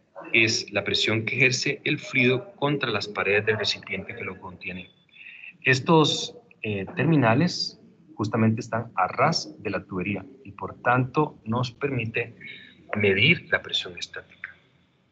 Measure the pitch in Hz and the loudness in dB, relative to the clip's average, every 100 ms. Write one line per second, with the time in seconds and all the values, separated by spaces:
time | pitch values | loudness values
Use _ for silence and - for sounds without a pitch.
0 | _ - - 113 110 - - 104 - - | _ -18 0 2 4 0 -2 -4 -2 0
1 | - 110 113 123 131 127 123 - - 151 | 0 0 -2 2 2 2 -2 -4 -2 -4
2 | - 131 123 127 - - 143 143 123 107 | -2 2 2 2 -2 -4 0 0 0 -2
3 | 101 104 92 101 107 107 104 95 - 95 | -4 -2 2 2 2 0 0 -2 -6 -10
4 | 90 - 95 92 92 90 98 92 - _ | -8 -10 -10 -10 -14 -14 -12 -12 -14 _
5 | _ - - - - - - 127 - 160 | _ -20 -20 -20 -20 -4 0 2 6 6
6 | 156 - - - - _ 110 98 95 - | 6 2 -4 -12 -20 _ -6 -4 -4 0
7 | 139 156 113 123 175 - - - - _ | 4 4 6 4 2 0 -6 -8 -20 _
8 | - - 110 117 110 110 - 113 113 - | -16 -6 -2 2 2 2 -2 -6 -6 -2
9 | 90 - 143 165 - - 104 95 - 95 | -2 2 2 2 -6 -10 -6 -6 -6 -6
10 | 90 104 - - - - 92 - 123 127 | -4 -6 -8 -18 -18 -12 -12 -4 2 2
11 | 131 - 151 - 110 120 127 - 143 127 | 2 0 0 -2 -6 -4 -4 -4 -4 -2
12 | 110 117 117 - - - - _ - 104 | -4 -4 -6 -10 -18 -18 -20 _ -8 0
13 | 101 95 135 170 - 92 - - 95 87 | 2 4 4 4 2 -2 -2 -6 -6 -10
14 | - - - - - - _ _ _ _ | -12 -14 -18 -18 -20 -20 _ _ _ _
15 | _ | _